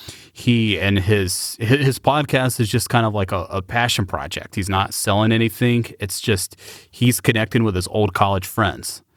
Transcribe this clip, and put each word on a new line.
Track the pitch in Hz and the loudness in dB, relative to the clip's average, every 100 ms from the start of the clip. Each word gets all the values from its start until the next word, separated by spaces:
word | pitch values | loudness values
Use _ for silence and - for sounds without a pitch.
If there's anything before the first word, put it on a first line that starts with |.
| - - - | -20 -20 -20
He | - - 117 110 90 | -6 0 2 2 2
and | 98 101 | 2 2
his, | 95 104 92 - - - | 2 2 2 -2 -8 -6
hi-, | 107 139 | 2 2
his | 135 123 | 2 0
podcast | - 147 143 139 131 - | 0 0 0 0 0 0
is | 110 | 0
just | 120 - | 0 0
kind | 123 113 | 2 2
of | |
like | 104 95 | 0 -2
a, | 98 82 | -2 -4
a | 98 | -6
passion | 95 120 120 - 95 | -4 -2 0 0 -2
project. | 78 71 - - - | -4 -8 -10 -8 -6
He's | 92 | -2
not | 95 98 | -2 -2
selling | - - 101 110 | -2 0 2 4
anything. | 113 113 - 123 120 113 - | 4 2 2 2 2 -2 -6
It's | 101 - | -8 -6
just | - 92 - - - - - | -2 -2 -2 -10 -20 -20 -20
he's | - 123 117 | 0 0 2
connecting | - 113 110 123 110 | 2 2 2 2 2
with | 92 | 0
his | 90 | -2
old | 107 104 | 0 0
college | 92 101 98 92 | 2 2 2 -2
friends, | - 101 65 - - _ | -2 -2 -2 -10 -14 _